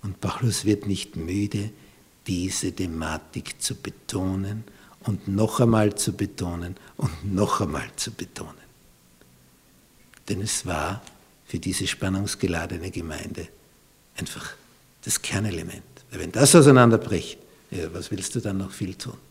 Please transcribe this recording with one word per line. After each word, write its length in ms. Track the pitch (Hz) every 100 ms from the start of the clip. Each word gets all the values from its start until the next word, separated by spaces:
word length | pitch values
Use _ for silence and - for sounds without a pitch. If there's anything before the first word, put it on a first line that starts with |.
Und 160 | 101 90
Paulus 460 | - - 120 98 104
wird 200 | 104 101
nicht 300 | 95 - -
müde, 560 | 82 95 101 101 107 - - - _ _ -
diese 460 | 90 92 - 95
Thematik 880 | - 92 80 78 78 - - - -
zu 140 | - -
betonen 920 | - - - - 92 95 98 107 113 - - -
und 300 | - 98 -
noch 320 | 98 110 -
einmal 340 | 120 113 107 104
zu 160 | -
betonen 640 | 92 101 - 87 85 85 92 - -
und 360 | - 80 90
noch 280 | 95 101 -
einmal 260 | 92 71 - -
zu 160 | -
betonen. 540 | 110 - - 80 - - _ _ _ _ _ - _ _ _ _ _ _ _ _ - -
Denn 140 | 101
es 240 | 110 - -
war 380 | 82 78 104 - - _ _ _ -
für 40 |
diese 280 | 90 - 92
spannungsgeladene 1040 | - 95 95 101 - 92 85 82 85 90
Gemeinde 560 | 92 82 78 - - 82 - _ _ _ _ _ -
einfach 380 | - - - - - _ _ _ -
das 160 | -
Kernelement. 600 | - - 110 87 85 - - - -
Weil 80 | 98
wenn 120 | 82
das 200 | 113 139
auseinanderbricht, 840 | 175 147 131 120 113 - 92 - - - - _
ja, 220 | 87 80
was 180 | 85 -
willst 240 | 98 - 120
du 60 |
dann 160 | 107 95
noch 140 | 95
viel 220 | - 95 92
tun? 200 | - - -